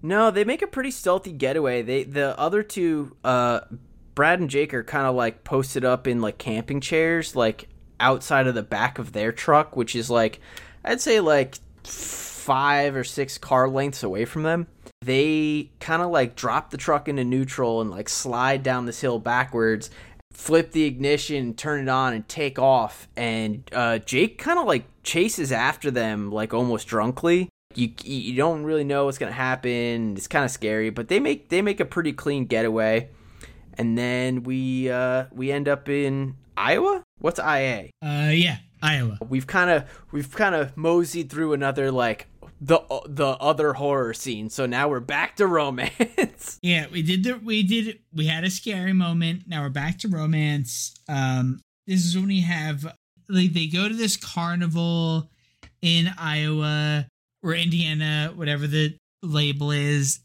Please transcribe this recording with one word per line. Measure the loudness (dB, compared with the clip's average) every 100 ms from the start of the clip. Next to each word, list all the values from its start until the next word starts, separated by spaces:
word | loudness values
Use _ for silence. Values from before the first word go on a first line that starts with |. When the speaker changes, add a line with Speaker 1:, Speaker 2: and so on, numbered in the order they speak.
Speaker 1:
No, | 2 4 4
they | 4
make | 0 0
a | -2
pretty | -4 -6
stealthy | -2 0 0 -2
getaway. | -2 0 2 0 0
They, | 0 -2
the | -2 -2 -2 0
other | 0 0
two, | -2 -2 0 0 -4 -6
uh, | 0 2 4 2 -2 -16 -16 -20 -12 2
Brad | 2 4
and | 2
Jake | 0 0
are | -2
kinda, | -4 0 0
like, | 2 0 -2
posted | -2 -2 0 0
up | 2 2 2
in, | 0
like, | 0 -4
camping | -6 -6 -4 -6
chairs, | 0 2 2 0 -2 0
like, | 0 0 -12 -20 -20 2
outside | 2 2 2 2 4
of | 0
the |
back | -4 -2 -2 -2
of | -8
their | -4 -4
truck, | -2 4 4 4 -4
which | -4 -4
is, | 0
like, | 2 2 0 -18 -20 -20 -12
I'd | -4 -2
say, | 2 4
like, | 6 4 4 -4 -20 -20
five | -16 -12 -10 -10 -12 -12 0 2 4 4 2 0
or |
six | -6 -4 -6 -6
car | 2 4 4
lengths | 2 -2 -4
away | -4 -2 -2
from | 0
them. | 0 0 -2 -12 -20 _
They | 0 2 4 2 0 -2 -6 _
kinda, | -4 0 2
like, | 2 0 -2
drop | -2 -2 -4
the | -8
truck | 0 0 0
into | -2
neutral | 0 0 -2 -2 0 0
and, | -2
like, | -6 -6
slide | -6 -4 0 0 0
down | 0 -2 -4
this | -4
hill | -2 -2
backwards, | 0 0 0 0 2 0 -4 -18 -20 -20 _
flip | -14 2 2 4
the | 0
ignition, | 0 0 0 0 0 -4 -4
turn | -6 -4 -4 0
it |
on, | 0 0
and | -2 -8
take | -4 -4 2
off. | 4 4 2 -6 -16 -6
And, | -2 -2 -2 -4 -4
uh, | 0 2 0
Jake | 0 2 2 0
kinda, | -2 0
like, | 2 0 -2 _
chases | -4 0 0 0 -2
after | 0 0 0 -2
them, | 0 -2 -2 -4
like, | -4 -2
almost | 0 0 -2 -2
drunkly. | 0 0 0 2 2 0 _ _
You, | -4 -4 -4
you | -8 -6 -4 2
don't | 2 2
really | 0 0
know | 0 0 0
what's | -2
gonna | -6
happen. | -2 -2 -2 -2 -2 0 -2 -2 -4
It's | -2
kinda | 0 0
scary, | -2 -2 0 -2
but | -4 0
they | 2
make, | 2 -2 0
they | 0
make | 2 0
a | -2
pretty | 0 -2
clean | -2 -4 -2 0
getaway. | 0 2 2 2 2 0 -16 -20 -20 -20 -20 -18 -4
And | 0 0
then | 0 0 0 -2
we, | -2 -4 -2 -2 0
uh, | 0 2 0 -2
we | -6 -2
end | 0 0
up | 0 0
in | 0 0 0 -4 -8 -12 -2
Iowa? | 2 4 2 0 -6 _
What's | -4 -2
I | 0 0
A? | 0 -2 -8 _ -6
Speaker 2:
Uh, | 0 2
yeah, | 4 2 0 -10 _
Iowa. | -2 0 -2 -4 -4
Speaker 1:
We've | -4 0
kinda, | 2 4 4 2 -18 -10
we've | -8 -8 -2
kinda | 0 2 -2 -2
moseyed | 2 4 2 -4 -6
through | -4 0
another, | 0 0 0 0
like, | 2 0 -2 -8 -20 -20 -14
the, | 2 2 4 -8 -8
the | -2 0
other | 2 0 2 2
horror | 2 0 2 0
scene. | -4 -6 -6 -6
So | -4 -2
now | 2 0
we're | 0
back | -2 -2 -2 0
to | 2
romance. | 2 0 -2 -6 -2 -2 0 -2 -4 -16 -6
<laughs> |
Speaker 2:
Yeah, | 0 0 0
we | -4
did | 0 0
the, | 0 -4
we | -2 0
did, | 2 2 -2 -8 _
we | -4 -2
had | 0
a | -2
scary | -4 -6 -4 0
moment. | 2 2 0 -2 -4 -6
Now | -6
we're | -4
back | -4 -4 -4
to | -4
romance. | -2 0 2 2 0 -4 -6 -10 -12 -8
Um, | -2 0 0 0 -2 _ _ -2
this | 0 2
is | 0
when | 0
we | 2
have, | 0 0 -2 -4 -8 -14 _ _ _
like, | 4 4
they | 2 0
go | 0 0
to | 0
this | 0 -2
carnival | -4 -4 -2 0 0 0 2 2 2 0 -2 _ _ _ -20 _
in | 2 4 2 -2
Iowa | -4 -2 0 0 0 0 0 0 -2 _ _ _
or | -4 0
Indiana, | 0 2 0 0 0 0 -2 -4
whatever | -4 -2 0
the | 0 0 -2 _ _
label | -4 0 0 0 0
is. | 0 2 2 0 -2